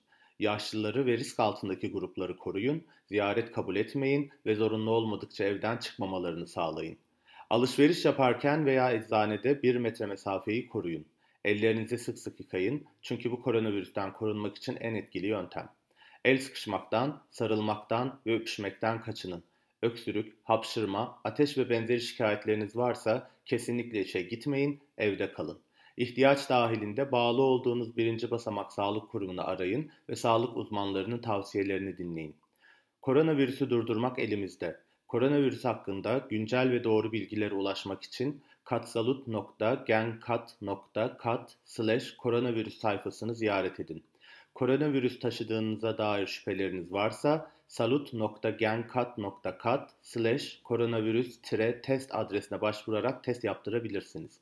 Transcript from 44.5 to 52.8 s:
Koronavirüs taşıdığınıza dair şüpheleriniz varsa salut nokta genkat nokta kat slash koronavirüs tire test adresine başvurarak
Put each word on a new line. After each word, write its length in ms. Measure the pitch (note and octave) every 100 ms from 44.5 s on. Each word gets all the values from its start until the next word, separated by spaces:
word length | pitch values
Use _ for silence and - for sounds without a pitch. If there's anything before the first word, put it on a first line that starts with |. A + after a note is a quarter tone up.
| -
Koronavirüs 640 | B2 C3+ D3+ C#3 B2 -
taşıdığınıza 800 | A#2+ - A2 A2 A2 A2 A2 A2
dair 300 | G#2+ G2+ F#2+
şüpheleriniz 640 | - - F#2+ F#2+ F#2 F2
varsa 600 | G2 A2 A2 D3 D#3 - _ _
salut 460 | - A#2 C#3+ C#3+
nokta 360 | A#2 G#2+ - A2
genkat 680 | G#2 G#2+ A2+ A#2 B2+ A#2+ -
nokta 400 | G2+ - F#2+ -
kat 380 | A#2 C3+ - _
slash 600 | - A#2 A2+ C3+ - -
koronavirüs 800 | - A#2 A#2 A#2 A2 A2+ B2+ -
tire 400 | - A2 A2+ A#2+
test 340 | - C3+ C3 -
adresine 460 | A2 G2 - F#2+
başvurarak 600 | G#2+ G#2+